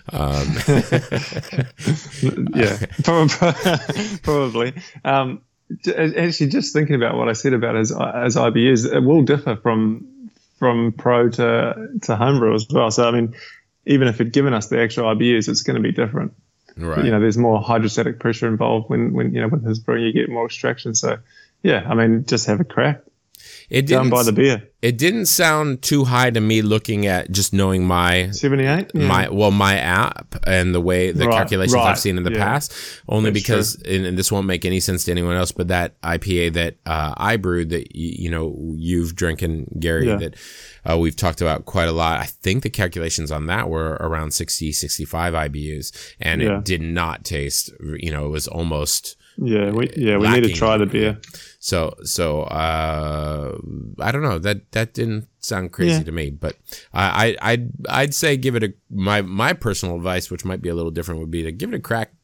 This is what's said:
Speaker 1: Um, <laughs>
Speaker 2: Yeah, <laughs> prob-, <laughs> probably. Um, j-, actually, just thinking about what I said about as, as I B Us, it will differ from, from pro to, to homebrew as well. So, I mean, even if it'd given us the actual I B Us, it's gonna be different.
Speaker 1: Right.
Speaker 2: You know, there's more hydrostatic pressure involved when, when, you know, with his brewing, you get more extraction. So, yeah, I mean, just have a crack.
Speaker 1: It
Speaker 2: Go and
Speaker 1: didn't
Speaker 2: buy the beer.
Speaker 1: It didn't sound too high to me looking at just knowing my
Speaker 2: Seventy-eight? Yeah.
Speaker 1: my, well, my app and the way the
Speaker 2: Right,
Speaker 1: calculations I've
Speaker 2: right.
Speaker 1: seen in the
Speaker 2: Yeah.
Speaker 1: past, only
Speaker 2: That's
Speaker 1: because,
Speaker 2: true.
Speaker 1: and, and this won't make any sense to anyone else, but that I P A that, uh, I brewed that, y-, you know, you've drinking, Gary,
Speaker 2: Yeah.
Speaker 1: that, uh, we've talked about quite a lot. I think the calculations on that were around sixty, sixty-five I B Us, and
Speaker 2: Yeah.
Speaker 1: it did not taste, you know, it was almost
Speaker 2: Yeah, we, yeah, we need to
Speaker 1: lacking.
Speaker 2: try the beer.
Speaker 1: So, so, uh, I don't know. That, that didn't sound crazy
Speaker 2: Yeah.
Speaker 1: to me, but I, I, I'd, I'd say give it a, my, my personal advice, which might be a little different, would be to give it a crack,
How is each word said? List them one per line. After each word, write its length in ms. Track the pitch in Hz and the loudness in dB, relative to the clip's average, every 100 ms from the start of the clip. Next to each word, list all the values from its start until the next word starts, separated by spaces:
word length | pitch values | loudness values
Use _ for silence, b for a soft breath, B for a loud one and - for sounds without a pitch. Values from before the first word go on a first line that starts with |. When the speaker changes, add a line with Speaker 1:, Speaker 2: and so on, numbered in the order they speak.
| - | -10
Speaker 1:
Um, 420 | - 73 71 71 - - | -4 -2 0 -2 -2 2
<laughs> 1900 | 139 - - - - - - - 143 127 - - 156 - - 127 - - - | 2 2 0 -2 -6 -6 -10 -8 -4 -6 -4 -2 -2 -4 -4 -2 0 -2 2
Speaker 2:
Yeah, 220 | 107 98 - | 2 0 -4
<laughs> 120 | - | -2
prob-, 260 | 160 165 156 | 2 4 4
<laughs> 920 | - 170 - 185 156 - 127 214 196 | 4 2 2 0 0 -2 -6 -6 -6
probably. 500 | - 147 131 113 120 135 B B | -2 0 0 0 -2 -4 B B
Um, 380 | 139 135 131 196 _ _ - - | 0 0 0 -4 _ _ -14 -8
j-, 300 | 180 175 156 156 | -4 0 0 2
actually, 320 | 170 165 143 | 0 2 0
just 240 | 240 - | 0 0
thinking 220 | 151 151 135 | 0 2 2
about 200 | 117 120 | 2 0
what 140 | 117 | 0
I 40 | |
said 200 | 110 139 | 0 2
about 220 | 123 117 113 | 2 2 0
as, 160 | 110 | 0
as 460 | - - 117 123 117 | 0 -2 -2 0 2
I 120 | 120 | 2
B 220 | 113 123 | 4 4
Us, 140 | 120 123 | 4 4
it 140 | 143 | 2
will 240 | 131 160 | 4 6
differ 320 | 131 143 143 98 | 6 2 0 -2
from, 760 | 120 110 110 113 - - 233 _ _ - | 0 2 2 -2 -8 -18 -20 _ _ -2
from 340 | 127 117 117 | 2 2 0
pro 360 | - 123 120 120 | 0 2 4 4
to, 600 | 117 120 117 120 220 220 247 | 4 2 2 0 -4 -6 -6
to 120 | - 107 | -2 2
homebrew 380 | 123 139 113 | 4 4 4
as 140 | 110 110 | 2 2
well. 220 | 139 113 | 2 2
So, 160 | 110 120 | 4 4
I 40 | |
mean, 220 | 120 117 117 B B B _ - | 4 0 -4 B B B _ 2
even 220 | 139 127 | 4 4
if 120 | 110 | 2
it'd 140 | 117 | 2
given 200 | 139 139 | 2 2
us 140 | 113 - | 0 0
the 140 | 123 | 0
actual 260 | 117 120 113 | 0 0 0
I 60 | |
B 240 | 107 120 113 | 2 4 2
Us, 100 | 107 | 2
it's 140 | 117 | -2
gonna 180 | - 127 | -2 0
be 100 | 107 | 0
different. 420 | - 113 - - - _ _ _ - | 0 -2 -2 -6 -10 _ _ _ -10
Speaker 1:
Right. 260 | 82 - | -4 0
Speaker 2:
You 80 | 127 | 2
know, 80 | 107 | 4
there's 180 | 110 107 | 4 4
more 240 | 120 107 | 4 2
hydrostatic 580 | 110 117 110 113 117 117 | 2 2 2 0 -2 -2
pressure 280 | 117 113 120 | -2 -2 -2
involved 420 | 110 120 113 110 | 0 0 0 0
when, 240 | 120 117 | -2 0
when, 200 | 120 - | 0 0
you 80 | 120 | 0
know, 60 | 113 | 0
with 160 | 147 113 | 0 -2
his 140 | 110 | -4
brewing, 240 | 113 117 113 | -2 0 0
you 80 | |
get 160 | 113 123 | 0 0
more 160 | 117 117 | -2 -6
extraction. 500 | - 127 123 123 113 | -4 -4 -4 -4 -2
So, 220 | 123 117 - b b b | -2 -4 -8 b b b
yeah, 240 | 190 113 92 | 0 2 2
I 40 | |
mean, 320 | 113 113 113 - | 2 4 2 2
just 200 | 120 - | 0 0
have 120 | 104 | 0
a 20 | 147 | 0
crack. 360 | - 135 147 - _ _ - B B B | 0 0 0 -6 _ _ -20 B B B
Speaker 1:
It 140 | 131 | 0
Speaker 2:
Go 160 | 139 131 | 4 4
and 100 | 131 | 4
Speaker 1:
didn't 0 | 123 | 4
Speaker 2:
buy 60 | |
the 80 | 117 | 4
beer. 340 | 107 135 113 - _ | 4 4 2 -4 _
Speaker 1:
It 160 | 120 120 | -6 0
didn't 300 | 165 117 101 | 2 2 0
sound 540 | - 165 151 151 127 | 2 4 4 0 -2
too 200 | - 143 | 0 2
high 280 | 127 123 127 | 4 4 4
to 100 | 113 | 4
me 200 | 107 110 | 4 4
looking 440 | 107 107 - 104 101 | 4 2 0 0 0
at 260 | 90 - | 0 -2
just 220 | 95 95 | -2 0
knowing 320 | 98 95 95 90 | 2 2 2 4
my 460 | 90 87 90 92 | 4 4 4 0
Speaker 2:
Seventy-eight? 600 | 104 143 139 135 156 - | -2 0 2 2 0 0
Yeah. 140 | 160 92 | 0 2
Speaker 1:
my, 220 | 92 95 | 2 2
well, 220 | 98 104 | 2 4
my 260 | 101 98 98 | 6 4 2
app 580 | 73 92 - - - - - | 2 2 0 -2 -10 -4 0
and 260 | 92 90 | 2 2
the 80 | 87 | 2
way 300 | 87 90 92 | 2 2 2
the 160 | 85 117 | 2 2
Speaker 2:
Right, 80 | 113 | 2
Speaker 1:
calculations 380 | 110 101 92 123 | 2 0 2 4
I've 100 | 113 | 4
Speaker 2:
right. 120 | 101 | 2
Speaker 1:
seen 200 | 101 90 | 0 0
in 60 | |
the 80 | 90 | 0
Speaker 2:
Yeah. 80 | 107 | 0
Speaker 1:
past, 300 | 101 139 147 B B B B | 0 0 -4 B B B B
only 220 | 107 110 | 0 2
Speaker 2:
That's 140 | 104 | 0
Speaker 1:
because, 320 | 101 107 - - | 2 0 0 -4
Speaker 2:
true. 100 | - 95 | -2 -2
Speaker 1:
and, 100 | 92 | 0
and 100 | 92 | 0
this 140 | 95 | 0
won't 160 | 101 98 | 0 0
make 180 | 87 92 | 0 0
any 140 | 92 | 0
sense 260 | - 90 - | 0 -2 0
to 60 | |
anyone 240 | 87 87 90 | 0 0 0
else, 160 | 90 | -2
but 160 | - 90 | -2 -2
that 280 | 90 85 _ | -2 -2 _
I 160 | 82 85 | -4 -4
P 220 | 87 87 | 0 0
A 100 | 85 | 0
that, 280 | 85 85 - - | 0 -2 -4 -6
uh, 280 | 80 76 - | -4 -4 -2
I 220 | 101 113 | 0 0
brewed 320 | 92 87 82 | 0 0 0
that, 140 | 82 - | -4 -6
y-, 220 | - 82 82 | -8 -8 -6
you 140 | 85 | -4
know, 240 | 82 80 - 80 78 | -4 -4 -6 -8 -6
you've 400 | 82 87 85 87 | -2 0 0 -2
drinking, 600 | 87 80 87 80 - - | -2 -2 -2 -4 -6 -4
Gary, 280 | 82 82 117 | 0 2 2
Speaker 2:
Yeah. 80 | 104 | 0
Speaker 1:
that, 180 | 80 - B B B B - | -4 -10 B B B B -2
uh, 80 | 82 | 0
we've 180 | 82 - | 0 0
talked 240 | 92 80 | -2 0
about 240 | 85 76 - | -2 -2 -4
quite 220 | 95 82 | -2 0
a 60 | |
lot. 260 | 82 82 80 | 0 0 -2
I 60 | - | -4
think 380 | - 95 113 | -6 -2 -2
the 60 | 117 | -2
calculations 600 | - 92 85 82 - 76 | -2 -4 -2 -4 -4 -4
on 140 | 76 76 | -4 -4
that 240 | 101 - | -2 -2
were 280 | 80 80 78 | -2 -4 -4
around 320 | 82 80 78 | -4 -4 -4
sixty, 400 | - 82 - 78 | -6 -6 -6 -4
sixty-five 640 | 76 - - 78 82 87 82 | -4 -4 -6 -6 -4 -2 -2
I 120 | 76 | -4
B 280 | 73 76 76 | -6 -8 -8
Us, 140 | - - B B | -10 -14 B B
and 220 | - 80 | -2 0
Speaker 2:
Yeah. 160 | 78 101 | 0 0
Speaker 1:
it 80 | 101 | -2
did 160 | 90 | -4
not 420 | 82 85 85 69 | -2 -2 -4 -6
taste, 480 | - 76 71 - - - | -8 -6 -4 -4 -6 -10
you 300 | 73 76 82 | -12 -8 -6
know, 140 | 76 73 | -4 -4
it 40 | |
was 180 | 78 - | -6 -6
almost 680 | 85 85 76 85 - - - b b | -6 -4 -4 -4 -4 -6 -18 b b
Speaker 2:
Yeah, 320 | 131 107 101 | -2 0 0
we, 180 | 110 - - | -2 -4 -2
yeah, 220 | 113 101 | 0 2
we 100 | 104 | 4
need 60 | 117 | 4
to 40 | |
Speaker 1:
lacking. 140 | 113 85 | 2 2
Speaker 2:
try 220 | 110 110 | 2 2
the 80 | 98 | 2
beer. 320 | 110 107 101 - B B B | 0 -2 -4 -12 B B B
Speaker 1:
So, 320 | - 90 80 - | -4 -2 -4 -6
so, 400 | - - 82 76 | -8 -2 -2 -2
uh, 1120 | - 78 80 80 78 78 76 76 76 76 71 - - 71 55 - | -4 -2 -2 -2 -2 -4 -4 -4 -4 -6 -6 -10 -10 -12 -12 -6
I 140 | 90 | -4
don't 80 | 139 | -2
know. 180 | 151 85 | -2 -2
That, 320 | 98 101 - | -2 -4 -4
that 220 | 113 117 | -4 -4
didn't 340 | - 117 107 110 _ | -4 -4 -4 -8 _
sound 320 | - 104 90 | -6 -4 -4
crazy 240 | - 175 160 | 0 0 2
Speaker 2:
Yeah. 60 | |
Speaker 1:
to 80 | 78 | -2
me, 160 | 82 73 | -4 -6
but 260 | 73 80 - - B B | -6 -8 -8 -16 B B
I, 420 | - 95 - 113 - | 0 0 2 0 0
I, 100 | 110 | -2
I'd, 180 | 120 120 - - | -2 -2 -8 -4
I'd 240 | 131 143 | 0 0
say 240 | 139 160 139 | 0 0 0
give 180 | 131 117 | 0 0
it 80 | |
a, 100 | 104 - - | -2 -6 -10
my, 320 | 107 95 104 | -2 0 2
my 300 | 95 98 131 | 0 0 0
personal 460 | 180 113 95 92 85 | 0 -4 -4 -4 -4
advice, 340 | 87 90 - | -4 -4 -4
which 140 | 90 92 | -8 -6
might 160 | 92 | -6
be 80 | 90 | -6
a 40 | 85 | -4
little 160 | 82 | -4
different, 280 | 80 85 82 | -6 -6 -8
would 120 | 80 | -6
be 120 | 85 | -6
to 80 | 80 | -6
give 220 | 87 208 | -6 -8
it 20 | - | -6
a 40 | |
crack, 320 | - 113 110 _ | -6 -6 -6 _